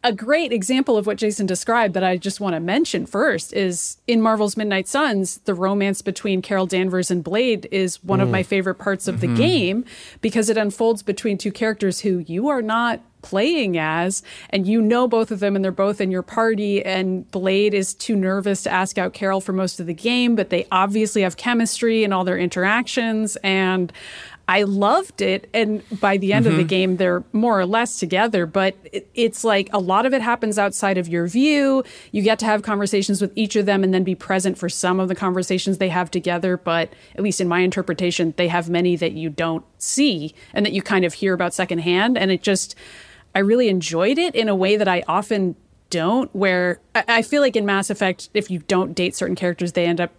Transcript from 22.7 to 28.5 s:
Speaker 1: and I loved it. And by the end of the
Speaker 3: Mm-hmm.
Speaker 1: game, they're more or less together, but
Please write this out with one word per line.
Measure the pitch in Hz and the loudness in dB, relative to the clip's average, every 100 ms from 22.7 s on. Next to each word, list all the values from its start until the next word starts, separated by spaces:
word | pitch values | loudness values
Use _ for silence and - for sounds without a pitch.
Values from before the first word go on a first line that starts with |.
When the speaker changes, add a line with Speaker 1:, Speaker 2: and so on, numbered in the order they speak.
| 220 247 - 226 220 214 - | 0 0 -2 0 0 -2 -2
Speaker 1:
and | 196 190 190 185 175 - - - - - - | 0 2 2 0 -2 -6 -18 -18 -18 -10 0
I | 185 | 2
loved | 208 196 202 311 381 - | 2 2 2 2 0 -4
it. | 190 190 - | -2 -2 -2
And | 226 214 208 - 202 | -2 0 -2 -6 -2
by | 202 196 | 0 2
the | 190 | 2
end | 208 226 | 4 4
of | |
the | 160 | 4
Speaker 3:
Mm-hmm. | 165 | 2
Speaker 1:
game, | 190 185 180 | 2 2 2
they're | 185 180 - | 2 0 -2
more | 214 233 208 | 0 2 2
or | 180 | 2
less | 220 240 - | 0 0 -4
together, | 175 185 226 208 | -2 2 2 2
but | 170 | 0